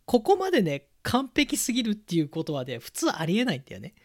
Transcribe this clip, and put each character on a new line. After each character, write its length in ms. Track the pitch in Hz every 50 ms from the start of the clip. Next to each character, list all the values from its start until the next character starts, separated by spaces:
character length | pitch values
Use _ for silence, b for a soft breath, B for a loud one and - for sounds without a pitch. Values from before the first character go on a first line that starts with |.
| _
こ 160 | - - 240
こ 140 | 220 - 392
ま 140 | 381 381 381
で 100 | 349 277
ね、 260 | 190 160 139 143 - _ _ _
完 280 | _ - - 247 269 254 -
璧 240 | - 285 - 294 -
す 140 | - -
ぎ 120 | 226 254 233
る 80 | 226
っ 40 | 208
て 200 | 214 - - 175
い 60 | 165
う 80 | 151 139
こ 140 | - 165 160
と 100 | - 151
は 120 | 139 127
ね、 140 | 135 123 -
普 120 | - -
通 240 | - - - 311 -
あ 100 | - 160
り 120 | 156 185 220
え 80 | 254
な 80 | 247 165
い 60 | 131
ん 40 | - -
だ 80 | -
よ 60 | -
ね。 120 | - - - b b